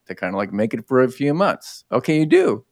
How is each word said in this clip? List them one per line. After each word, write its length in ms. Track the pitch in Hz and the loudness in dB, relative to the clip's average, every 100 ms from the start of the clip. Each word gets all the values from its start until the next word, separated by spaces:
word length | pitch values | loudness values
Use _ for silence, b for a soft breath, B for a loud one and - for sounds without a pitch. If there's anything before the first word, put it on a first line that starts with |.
| - | -18
to 80 | |
kinda, 220 | 92 90 98 | -8 -6 -4
like, 160 | 101 | -4
make 200 | 104 110 | -2 -2
it 140 | 113 - | -4 0
for 160 | 127 | 2
a 80 | 127 | 2
few 240 | 127 143 | 0 -4
months? 500 | 160 196 - - - _ | 0 -2 -2 -10 -20 _
Okay, 300 | 120 147 156 | -4 0 0
you 60 | 156 | 4
do. 380 | 349 359 107 - | 4 2 -2 -8